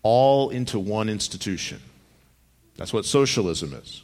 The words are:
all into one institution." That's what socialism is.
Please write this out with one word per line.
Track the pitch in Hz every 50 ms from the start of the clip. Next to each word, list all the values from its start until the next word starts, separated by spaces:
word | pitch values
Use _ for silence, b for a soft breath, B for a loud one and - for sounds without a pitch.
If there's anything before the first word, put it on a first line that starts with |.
| -
all | 107 113 123 131 135 139 139 139 -
into | - 123 123 - -
one | 104 95 101 104 107 107 110
institution." | 107 98 - - - - - 104 92 82 - - - - - - _ _ _ _ _ _ _ _ _ _ _ _ _ _ _ _ _
That's | - - - -
what | 110 101
socialism | - - 143 139 127 - 123 101 90 80 82 85 73 67
is. | 58 - - - -